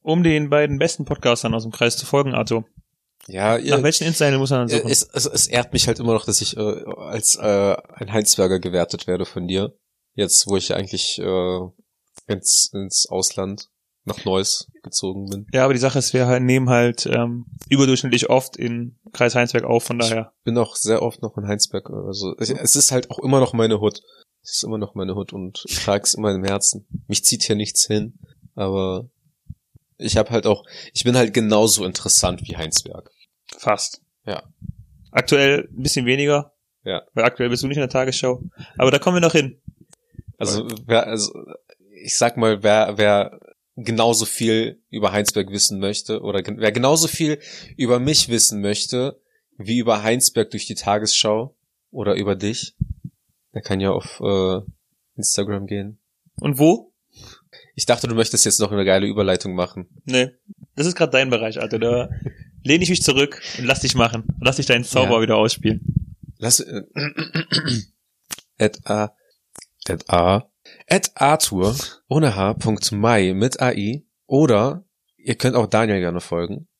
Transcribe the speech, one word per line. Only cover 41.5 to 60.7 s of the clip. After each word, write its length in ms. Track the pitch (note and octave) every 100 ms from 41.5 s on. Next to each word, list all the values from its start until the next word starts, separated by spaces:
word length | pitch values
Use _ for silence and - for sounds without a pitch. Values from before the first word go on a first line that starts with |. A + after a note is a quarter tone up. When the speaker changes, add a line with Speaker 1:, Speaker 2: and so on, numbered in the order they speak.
| - _ _ _ -
Speaker 2:
ich 120 | F#2+ -
sag 220 | A#2+ A#2+
mal, 240 | A2 G#2
wer, 360 | G#2 G#2+ G2+ G#2
wer 420 | G#2 G2+ - - - _ _ -
genauso 480 | A2 A2+ A2+ A2+ A2
viel 560 | - A2+ A2 A2+ - _
über 200 | A2 G2+
Heinsberg 380 | G2+ G#2 G#2+ F#2+
wissen 300 | G2+ - G2
möchte 420 | G2 G#2+ - G#2+
oder 220 | G#2 G2
gen-, 160 | F#2 G#2+
wer 120 | G#2+
genauso 360 | A2+ B2+ D#3+ E3
viel 320 | - D#3 D3 - - - -
über 220 | A#2+ B2
mich 300 | C3 - -
wissen 320 | A#2 - G#2
möchte 580 | G2+ G#2 - B2+ C3 C3+ _ _ _ -
wie 220 | G2+ A#2+
über 240 | A#2 G#2+
Heinsberg 480 | A2 B2 - - G#2+
durch 160 | G#2+ -
die 80 | G#2+
Tagesschau 800 | - G#2 G#2+ - G#2+ G#2+ C3 _ _ _ _
oder 220 | C#3+ G2+ F#2
über 200 | G2+ F#2+
dich, 400 | G2+ A#2+ - _ - - - _ _ _ _
der 80 | -
kann 180 | - G2
ja 120 | G2
auf, 280 | F2+ - -
äh, 380 | G#2+ G2 F#2 F#2 F#2+ - _ _ _ -
Instagram 500 | G2+ - G2 G2+ G2
gehen. 320 | G2+ G2+ G#2+ _ _ _ -
Speaker 1:
Und 180 | D3 C3
wo? 320 | D#3 A3 - _ _ _ - - _ - _ -
Speaker 2:
Ich 100 | -
dachte, 220 | A#2+ B2
du 80 | A2+
möchtest 280 | A2 A2+ G#2+
jetzt 140 | -
noch 120 | G2+
eine 120 | G#2 F#2+
geile 220 | F#2+ G2+
Überleitung 480 | G2+ G2 F#2 G2+ F2+
machen. 320 | F2+ - F2+ - -
Speaker 1:
Nee. 260 | B2+ B2+ _ _ - -